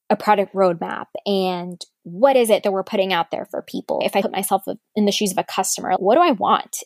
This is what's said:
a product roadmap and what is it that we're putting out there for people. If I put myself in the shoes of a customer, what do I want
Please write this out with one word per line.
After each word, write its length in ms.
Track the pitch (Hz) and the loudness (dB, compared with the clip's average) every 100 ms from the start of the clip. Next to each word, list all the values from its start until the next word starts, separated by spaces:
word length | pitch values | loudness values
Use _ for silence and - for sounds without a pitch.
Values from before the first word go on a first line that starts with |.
| - | -2
a 40 | 208 | 0
product 380 | - 208 190 | 2 2 2
roadmap 520 | 190 185 170 185 - - - - | 2 0 0 -6 -10 -10 -8 -2
and 560 | 196 185 180 180 175 - _ | -2 -2 -4 -8 -12 -18 _
what 320 | - 175 277 262 | -14 2 4 4
is 140 | 220 | 4
it 140 | 202 | 2
that 80 | 208 | 2
we're 120 | 190 | -2
putting 300 | 185 214 190 | -2 -2 0
out 180 | 175 165 | 0 -2
there 160 | - - | -6 -8
for 120 | - | -10
people. 400 | - - - - | -8 -8 -6 -2
If 120 | - - | -2 0
I 60 | |
put 100 | - | -2
myself 320 | 190 196 196 - - _ 214 | -4 -2 -2 -2 -12 _ 0
in 100 | 202 | 0
the 60 | |
shoes 200 | 196 208 | 2 -2
of 60 | 190 | -2
a 60 | |
customer, 500 | - - 190 - - 185 | -4 -2 -2 -4 -2 0
what 180 | 190 285 | 4 4
do 60 | |
I 100 | 349 | 4
want 460 | 196 202 196 - - | 2 2 2 0 -14